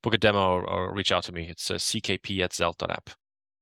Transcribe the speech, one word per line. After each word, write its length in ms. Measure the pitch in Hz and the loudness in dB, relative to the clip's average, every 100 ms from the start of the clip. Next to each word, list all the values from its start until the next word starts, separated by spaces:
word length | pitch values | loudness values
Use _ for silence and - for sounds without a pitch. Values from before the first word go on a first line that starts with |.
book 100 | 113 | -2
a 60 | 107 | 4
demo 320 | 107 101 95 | 4 6 4
or, 180 | 90 - | 4 0
or 260 | 92 92 | -2 -2
reach 180 | 101 95 | -2 0
out 120 | 92 | 0
to 80 | 87 | 0
me. 160 | 87 82 | -8 -8
It's, 220 | 85 - | -8 -6
uh, 80 | 90 | -4
C 200 | - 113 | -2 -4
K 160 | - 92 | -2 -4
P 240 | - 98 | -4 -2
at 100 | 90 | -2
zelt 240 | - 85 85 | 0 -2 0
dot 140 | - | -4
app. 180 | 82 - - _ _ _ _ | -6 -8 -20 _ _ _ _